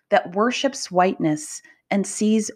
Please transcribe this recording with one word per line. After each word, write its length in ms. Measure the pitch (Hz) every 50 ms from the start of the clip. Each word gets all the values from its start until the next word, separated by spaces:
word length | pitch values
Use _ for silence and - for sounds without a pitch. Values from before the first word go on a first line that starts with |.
| _ -
that 240 | 202 190 - 175 175
worships 560 | 202 220 254 247 - - 262 - - - -
whiteness 720 | 180 180 180 190 - - 165 156 151 151 - - - - - - _ _ _ -
and 160 | 196 202 185
sees 440 | - - - 214 214 220 220 214 - -